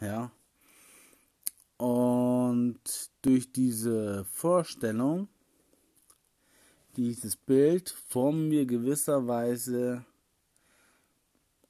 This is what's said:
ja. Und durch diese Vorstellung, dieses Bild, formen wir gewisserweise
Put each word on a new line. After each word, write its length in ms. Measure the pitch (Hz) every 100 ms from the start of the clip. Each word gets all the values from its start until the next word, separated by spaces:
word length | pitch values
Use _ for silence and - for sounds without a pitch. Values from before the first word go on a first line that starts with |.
ja. 300 | 101 110 123 _ _ _ _ - - - - _ _ _ - _ _ -
Und 1000 | 123 123 123 123 123 123 123 120 120 113 - - - _
durch 300 | 135 127 123
diese 720 | 127 127 110 117 110 104 101 95
Vorstellung, 1040 | - 165 180 165 - 113 110 135 175 202 _ _ _ _ _ _ _ _ _ _ _ _ _ _ _ _ 131
dieses 400 | 120 113 104 -
Bild, 520 | - 135 147 180 -
formen 640 | - - 127 139 156 156
wir 140 | 151 127
gewisserweise 1400 | 120 123 147 - 143 120 120 120 120 127 123 123 123 123 _ _ _ _ _ _ _ _ _ _ _ _ _ _ _